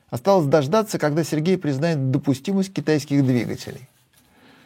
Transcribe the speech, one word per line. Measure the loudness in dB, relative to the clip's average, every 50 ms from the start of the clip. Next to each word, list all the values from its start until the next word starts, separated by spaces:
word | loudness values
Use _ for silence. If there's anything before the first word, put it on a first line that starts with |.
| _ -10
Осталось | -10 -4 2 2 4 4 4
дождаться, | 4 4 2 2 4 2 0 0 0 -4 -2
когда | -2 0 0 0 -2
Сергей | -2 -2 -2 0 0 0
признает | 0 0 -2 -2 -2 -2 -2 0 0 0 0
допустимость | 0 0 0 0 -2 -2 -2 -2 -2 -2 -2 -2 -4
китайских | -6 0 0 0 0 0 0 0 2 2
двигателей. | 2 2 0 0 -2 -6 -10 -10 -14 -14 -16 -16 -20 _ _ _ _ _ _ _ _ _ _ _ -20 _ _ _